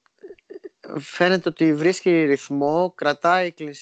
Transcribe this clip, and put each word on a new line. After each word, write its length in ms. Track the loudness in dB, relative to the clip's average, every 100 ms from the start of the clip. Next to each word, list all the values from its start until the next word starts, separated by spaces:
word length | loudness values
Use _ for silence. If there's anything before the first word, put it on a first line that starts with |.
| _ _ -20 -20 _ -20 -20 _ -12 -12
φαίνεται 500 | -10 0 2 2 -2
ότι 260 | 0 2
βρίσκει 500 | 2 0 0 2 2
ρυθμό, 680 | 2 0 -2 -2 0 0 -2
κρατάει 600 | -2 -4 0 2 2 0 -6
clean 100 | -14 -14